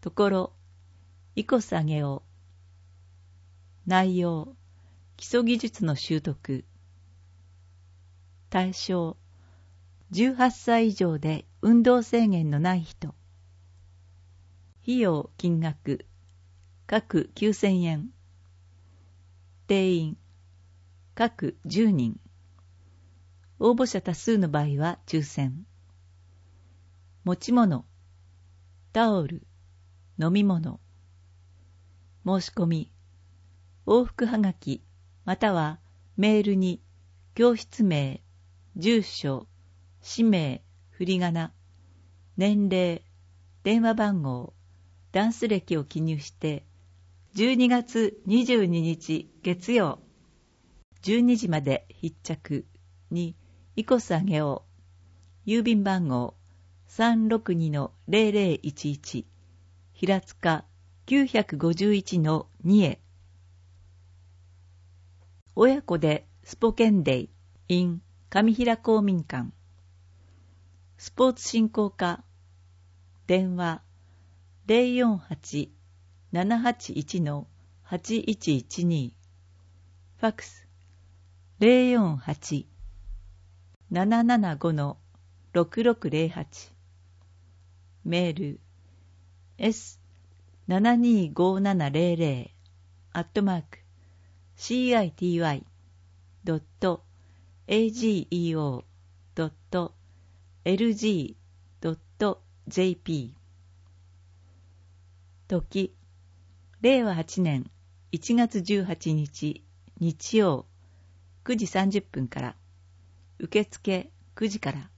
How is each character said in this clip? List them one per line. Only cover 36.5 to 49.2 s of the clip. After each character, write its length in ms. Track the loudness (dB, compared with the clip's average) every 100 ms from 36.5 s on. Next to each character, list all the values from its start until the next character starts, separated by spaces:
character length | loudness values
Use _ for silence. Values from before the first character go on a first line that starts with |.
に、 260 | 0 0 -4 -12 _ _ _ _
教 220 | 2 4 4
室 260 | -6 0
名、 400 | 2 2 -2 -6 _ _ _ _ _ -4
住 260 | 0 0
所、 460 | 0 -8 -6 -6 -10 _ -20 _ _ _
氏 200 | -16 0
名、 400 | 2 4 0 -6 -12 -20 _
振 140 | -8 -2
り 120 | 0
仮 140 | 0
名、 200 | -2 -6 -10 -20 -20 -20 -20 -20 _ -16 -2
年 320 | 0 2 2
齢、 340 | 2 0 -2 -10 -20 -20 -20 -20 -8
電 180 | 0 2
話 140 | 2
番 280 | 2 0 0
号、 300 | -2 -6 -10 _ _ -20 _ _ _
ダ 140 | -2 0
ン 60 |
ス 160 | 0 -2
歴 280 | -2 -2 -4
を 80 |
記 160 | -4 -4
入 180 | -4 -4
し 120 | -8
て、 360 | -8 -6 -6 -10 -20 _ _ _ _ _
十 200 | 0 2
二 140 | 4 4
月 520 | 2 0 -2 -2 -2 0
二 180 | 2
十 220 | 4 2 2
二 160 | 0
日 480 | 0 -4 -4 -6